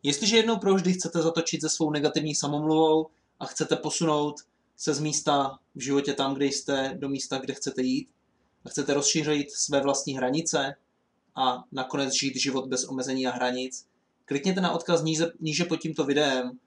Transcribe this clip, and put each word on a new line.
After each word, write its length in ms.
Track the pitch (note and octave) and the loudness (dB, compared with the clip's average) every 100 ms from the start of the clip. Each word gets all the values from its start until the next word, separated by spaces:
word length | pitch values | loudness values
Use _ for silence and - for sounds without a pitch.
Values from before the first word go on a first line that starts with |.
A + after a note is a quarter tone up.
Jestliže 340 | C#3 C#3+ G#3 A3+ | 0 0 4 4
jednou 200 | A3 G#3+ | 4 2
provždy 360 | F#3+ F#3+ F3 | 4 4 4
chcete 280 | F#3 E3 E3+ | 2 0 0
zatočit 400 | D#3+ E3 D#3+ D#3 | 2 0 -2 -2
se 80 | D#3 | -2
svou 220 | - D3+ | 0 0
negativní 440 | D3+ D3 D3 D3+ C#3+ | 2 0 0 -2 -2
samomluvou 720 | D3 D3 D3+ D#3 D#3+ D#3 D#3 _ _ _ | -2 -2 2 4 6 4 2 _ _ _
a 60 | C3+ | -12
chcete 300 | - D3+ D#3 | -6 -2 0
posunout 600 | D#3 - E3 D3+ D3 D3 - _ _ _ | -2 0 2 2 0 -4 -16 _ _ _
se 160 | - | -4
z 60 | C#3+ | -2
místa 600 | D3+ C#3+ - C#3 C3+ - _ - | -2 -2 2 2 0 -4 _ -10
v 60 | |
životě 320 | B2+ C#3 C#3+ | 0 2 2
tam, 200 | C3+ C3+ | -2 -2
kde 120 | C#3 C#3 | 0 0
jste, 520 | C3+ - C#3 C3+ C3+ | 0 -2 -2 -2 -4
do 100 | C#3 | -4
místa, 280 | C#3 - C3+ | -4 -4 -4
kde 160 | C3 | -4
chcete 280 | - - C3 | -6 -6 -2
jít, 280 | B2+ C3 - _ _ _ _ _ - | 0 0 -4 _ _ _ _ _ -8
a 40 | |
chcete 240 | - C#3 | -4 0
rozšířit 580 | C#3+ C#3+ D#3+ D3 D3 C#3+ | 2 2 2 2 0 -2
své 300 | - - C#3+ | -4 0 2
vlastní 360 | C#3 C#3 - C3 | 2 0 -2 -2
hranice 580 | B2+ D3 E3 D#3 C#3 C#3 _ _ _ _ _ - | 0 0 0 -2 -2 -8 _ _ _ _ _ 0
a 280 | B2+ B2 - | 0 0 -6
nakonec 420 | C#3 B2+ C#3+ C3+ | -8 -4 -2 0
žít 220 | - C#3 B2+ | 0 -2 -2
život 320 | C#3 C3 C3 | -2 -2 -2
bez 160 | B2+ | -4
omezení 440 | - C3 C3+ C3 B2+ | -4 -6 -4 -2 -2
a 40 | |
hranic, 560 | B2 B2 B2+ C3 - - _ _ _ - | -2 -2 -2 -6 -10 -18 _ _ _ -4
klikněte 360 | C#3 F#3 F#3 | -2 0 2
na 100 | F3 | 0
odkaz 320 | D#3+ - E3+ | 0 2 2
níže, 240 | D#3 D#3 E3 - | 2 0 -2 -2
níže 260 | D#3+ D3+ F3 | -4 -2 -2
pod 120 | E3 | -2
tímto 260 | D#3+ D#3 | -4 -2
videem 480 | C#3 C#3+ D3 C3 B2 B2 | 2 2 2 0 -4 -10